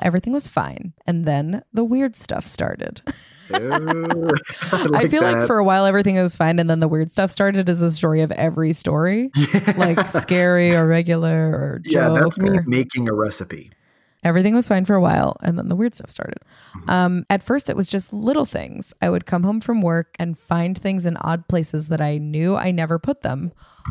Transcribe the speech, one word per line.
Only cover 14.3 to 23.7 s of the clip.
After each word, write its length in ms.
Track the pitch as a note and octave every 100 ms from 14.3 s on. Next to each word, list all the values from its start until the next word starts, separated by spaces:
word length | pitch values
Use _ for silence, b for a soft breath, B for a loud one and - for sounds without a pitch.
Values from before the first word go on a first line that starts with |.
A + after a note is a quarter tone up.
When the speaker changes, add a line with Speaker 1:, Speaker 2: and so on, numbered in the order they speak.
| E3+ G3
Speaker 1:
was 120 | A#3 A#3
fine 200 | F#3+ F#3
for 80 |
a 60 | G3
while, 340 | F3 - C2+ -
and 160 | - E3+
then 100 | -
the 80 | F3
weird 180 | A#3
stuff 140 | - -
started. 280 | - - - B B B B
Speaker 2:
Mm-hmm. 120 | -
Speaker 1:
Um, 360 | F3+ F3+ F3+ -
at 140 | G3+
first, 260 | - C#4 -
it 80 | -
was 100 | F#3
just 220 | G3 -
little 360 | G#3 A3 D4 C4+
things. 480 | - - - - -
I 80 | F3+
would 160 | F3+ -
come 160 | F3
home 180 | F3+ A3
from 220 | A#3 A#3
work 340 | F3 E3 E3 -
and 200 | E3+ D#3+
find 400 | _ E3+ E3+ F#3
things 260 | G3 F#3+
in 140 | F3 E3
odd 280 | - E3 -
places 420 | F3 D#3 D3+ D3+
that 120 | D#3+
I 160 | D3+ D3+
knew 400 | D3+ D3+ E3+ G3
I 140 | F#3
never 280 | F3 D#3+ E3
put 220 | - C#4+
them, 320 | - C3 E3+ B B